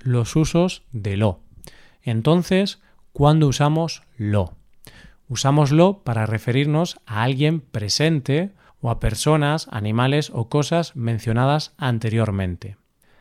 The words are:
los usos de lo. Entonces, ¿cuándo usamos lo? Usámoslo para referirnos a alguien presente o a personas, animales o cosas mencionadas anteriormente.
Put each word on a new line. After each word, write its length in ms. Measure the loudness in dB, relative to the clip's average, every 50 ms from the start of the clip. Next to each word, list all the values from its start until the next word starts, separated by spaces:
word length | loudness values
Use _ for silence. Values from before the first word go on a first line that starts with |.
| -4
los 320 | -2 0 0 0 0 0
usos 480 | 0 0 2 2 2 2 0 -2 -6 -14 -12
de 260 | -10 -6 -4 -2 0 2
lo. 220 | 2 2 0 -2 -8 -20 -20 -20 -20 -20 -20 -20 -20 -20 _ _ -6
Entonces, 760 | -4 -2 0 2 2 2 2 2 2 2 0 0 0 -4 -10 _ _ _ _ -20 _
¿cuándo 360 | -2 2 4 4 4 4 4 2
usamos 560 | 2 2 0 0 0 0 -2 -4 -6 -12 _ _ _ -6
lo? 360 | -4 0 0 0 0 -2 -6 -16 -20 _ _ -20 -20 -20 -20 -20 -20 -20 -20 _ _ -10
Usámoslo 760 | -6 -2 0 2 2 4 4 4 4 4 4 4 2 0 -4
para 220 | -4 -2 -2 -2
referirnos 760 | -2 -4 -4 -2 -2 0 0 0 0 0 0 -2 -2 -6 -10 _
a 180 | -8 -4 -2 -2
alguien 380 | 0 0 0 0 0 0 -2
presente 920 | -4 _ -8 -6 -4 -4 -2 0 0 2 0 0 0 -2 -2 -2 -2 -4 -8 _ _ _ _ _
o 80 | -4 -4
a 100 | -2 0
personas, 680 | -2 -2 -2 0 0 2 2 2 2 0 -2 -2 -4 -6
animales 580 | -8 -6 -4 -2 0 2 2 2 2 0 -2 -2 -4
o 160 | -6 -4 -2
cosas 440 | 0 -2 0 0 0 -2 -2 -2 -6 -6
mencionadas 760 | -4 -2 -2 -2 -2 -2 0 2 2 2 2 0 -2 -6 _ -6
anteriormente. 1000 | -4 -2 -2 -2 -2 -2 0 0 0 0 0 -2 -2 -4 -4 -8 -10 -14 -18 -18 _ _ _ _ _ _ _ _